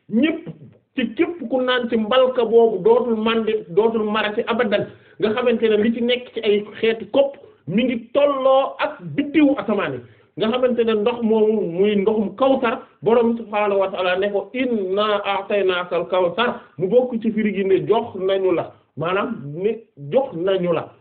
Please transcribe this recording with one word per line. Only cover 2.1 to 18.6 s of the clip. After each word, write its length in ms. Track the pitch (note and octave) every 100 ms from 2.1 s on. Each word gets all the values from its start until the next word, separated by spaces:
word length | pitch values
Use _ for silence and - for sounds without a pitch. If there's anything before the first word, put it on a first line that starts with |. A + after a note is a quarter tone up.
| B3+ B3+ B3+ A3+
boobu 320 | A3+ A3+ F#3
dootul 320 | F3+ B3 A#3+ A3
mandi, 380 | A3 A3+ G#3+ A3 E3+
dootul 340 | F3 A3+ A3+ G#3+
marati 360 | G#3+ G#3 G#3+ A3
abadan, 400 | A#3 A3+ G3+ - - _ -
nga 100 | G3+
xamante 340 | A3+ B3 A3+
ne 140 | A3+ G#3
li 160 | A3+
ci 80 | A#3
nekk 320 | A#3 B3 -
ci 60 | -
ay 220 | A3 G#3 G#3 -
xeeti 260 | A3 A3+ -
kopp 240 | C4+ C#4 - - _ -
mi 160 | G3
ngi 140 | B3+ A#3+ -
tolloo 640 | C#4+ C#4+ C4+ C4 C4 B3 -
ak 220 | D4+ - F3 C#3+
biddiwu 400 | D4 D#4+ C#4+ -
asamaan 360 | G3+ G3+ E3
yi, 60 | B2+ - - _ -
nga 100 | G#3+
xamante 320 | B3+ B3+ A#3
ne 100 | A3+
ndox 260 | G#3+ G#3 A#3+
moomu 400 | A3+ A3 G#3+ G#3+
muy 340 | F3 E3+ G#3 G3+
ndoxum 400 | F#3+ A3 G3 -
Kawsar, 440 | C4+ C4+ A3+ B3 - _
Borom 360 | D#3+ A#3+ A#3 A#3
subhaanahu 420 | G#3 G#3 G#3 G3
wa 80 | F#3+
ta'ala 240 | G3 F#3 F#3
ne 120 | G3+
ko, 180 | G3+ F#3+
"Inna 680 | B3+ C4 A3+ F#3 G3 G#3+ G3+ G#3
a'taynaakal 840 | G#3+ F#3+ G#3 F#3+ F3+ F3+ E3+ E3+
Kawsar", 540 | F#3 F3 F3 A#3+ - - -
mu 100 | F#3
bokk 320 | A#3+ B3 A3+
ci 100 | A3+
firi 220 | G3+ G#3+
gi 100 | F#3+ F#3+
ne 200 | F3+ D3
jox 280 | A3+ A#3 F#3
nañu 360 | F#3 G3 F#3
la, 180 | E3